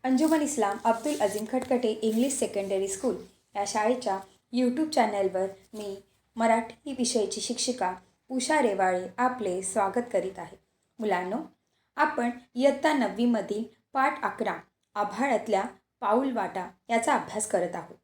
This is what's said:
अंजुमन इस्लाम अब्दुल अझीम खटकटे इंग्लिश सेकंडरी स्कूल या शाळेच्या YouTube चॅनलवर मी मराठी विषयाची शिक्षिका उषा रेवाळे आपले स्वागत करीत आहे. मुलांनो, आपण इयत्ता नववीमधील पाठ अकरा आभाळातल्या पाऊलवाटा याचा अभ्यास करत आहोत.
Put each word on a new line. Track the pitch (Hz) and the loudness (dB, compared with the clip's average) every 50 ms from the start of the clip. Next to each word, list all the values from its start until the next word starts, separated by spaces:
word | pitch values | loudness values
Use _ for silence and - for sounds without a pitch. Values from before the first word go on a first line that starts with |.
| - | 2
अंजुमन | 262 262 254 311 311 320 311 | 2 4 4 4 4 4 2
इस्लाम | 302 - - 240 214 196 202 - - | 2 0 0 0 0 0 0 0 2
अब्दुल | 233 220 226 - 302 285 - | 0 0 2 0 -2 0 0
अझीम | - 196 202 214 220 | 0 0 0 -2 -4
खटकटे | - - 254 254 - 254 240 254 226 220 - | -2 -2 -2 0 0 0 2 2 0 0 0
इंग्लिश | - 220 214 220 247 277 269 | 0 2 2 4 2 2 2
सेकंडरी | - - - - 196 196 190 196 190 196 | -2 -2 -2 -2 -4 -2 0 0 0 0
स्कूल | 196 196 - - 247 190 - - - _ _ _ _ _ | -2 -4 -2 -2 -2 -2 -4 -8 -16 _ _ _ _ _
या | 208 202 | -4 -4
शाळेच्या | 202 - 214 214 220 254 254 247 208 190 196 - - _ _ _ _ - | -2 0 0 2 2 2 2 0 -2 -2 -2 -6 -14 _ _ _ _ 0
YouTube | 247 254 240 247 285 320 311 | 2 2 2 2 0 -2 0
चॅनलवर | - 269 226 214 208 202 196 190 185 185 190 190 196 - _ _ - | 2 2 2 2 2 0 0 0 0 -2 -2 -2 -6 -12 _ _ -12
मी | 214 208 202 196 196 - _ _ _ _ _ _ | -10 -8 -8 -10 -12 -14 _ _ _ _ _ _
मराठी | 226 226 226 226 233 233 - - _ _ 294 269 | 0 2 4 4 2 2 -4 -14 _ _ -10 -4
विषयाची | 254 247 247 - 233 202 196 - 220 | -2 -2 0 2 0 0 0 -2 -6
शिक्षिका | - - 240 - - 254 247 - 190 180 185 - _ _ _ _ _ _ | -4 -4 -4 -2 -2 -2 -2 -2 -2 -4 -4 -6 _ _ _ _ _ _
उषा | 262 254 247 - 311 302 | -4 -4 0 2 2 4
रेवाळे | 262 220 196 190 190 185 180 180 180 180 - | 4 2 2 4 2 2 2 0 -2 -6 -2
आपले | - 247 254 254 254 214 190 180 185 190 | 0 0 0 0 0 -2 -2 -2 -2 -4
स्वागत | - - 226 196 190 190 240 240 240 | -2 0 0 0 2 0 -2 -4 0
करीत | - 190 180 190 190 | 0 0 0 0 -8
आहे. | - 170 156 - - _ _ _ _ _ _ _ - | -10 -14 -14 -16 -20 _ _ _ _ _ _ _ -6
मुलांनो, | 226 214 185 180 185 185 202 277 320 - _ _ _ _ _ _ _ _ _ | -2 0 0 0 0 -2 -4 -6 -6 -10 _ _ _ _ _ _ _ _ _
आपण | - 302 302 - - 240 240 247 - - _ _ | 0 0 2 2 0 -2 -2 -4 -6 -16 _ _
इयत्ता | 247 262 277 269 277 - 311 302 | 2 4 4 4 4 2 2 2
नववीमधील | 277 233 196 190 202 240 240 233 214 185 - 208 214 233 - _ _ _ _ _ | 2 0 0 0 2 2 4 4 2 0 -2 -4 -4 -6 -8 _ _ _ _ _
पाठ | 269 262 302 285 - - | 2 2 2 0 0 -4
अकरा | 202 - - 226 208 170 - - _ _ _ _ _ _ | -6 -4 -2 -4 -4 -4 -6 -10 _ _ _ _ _ _
आभाळातल्या | 208 208 - - - 262 285 240 - - - 208 190 202 247 - _ _ _ _ _ | -4 -4 -4 -2 -2 0 2 2 0 2 2 0 0 0 -2 -8 _ _ _ _ _
पाऊलवाटा | 247 202 214 247 277 269 247 226 190 175 - 190 180 - - _ _ - | 0 2 2 2 2 0 -2 -2 -4 -4 -6 -8 -8 -8 -14 _ _ -2
याचा | 226 240 233 302 285 | 0 0 2 2 2
अभ्यास | 226 - - - 214 - | 2 0 -2 -6 -6 -4
करत | - - 180 175 175 175 | 0 0 0 0 0 -4
आहोत. | 170 160 - - _ | -8 -10 -12 -18 _